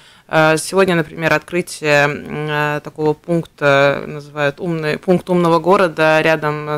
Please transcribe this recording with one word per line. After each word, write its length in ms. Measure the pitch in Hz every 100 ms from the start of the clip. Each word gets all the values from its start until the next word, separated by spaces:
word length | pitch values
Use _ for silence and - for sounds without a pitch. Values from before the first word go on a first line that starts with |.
| - - _
Э, 300 | 160 156 160
сегодня, 360 | - 185 190 170
например, 360 | 151 160 160
открытие, 720 | 151 - 175 - - 151 147
м, 420 | 143 147 151 147 151
э, 320 | 147 147 147
такого 300 | 151 151 156
пункта, 920 | 151 - 170 160 _ 147 139 143 139 -
называют 520 | 151 143 147 143 139
умный, 380 | 180 160 156 151
пункт 300 | - 180 -
умного 280 | 180 170 165
города 640 | 160 202 185 156 156 156
рядом 460 | 160 160 151 151 151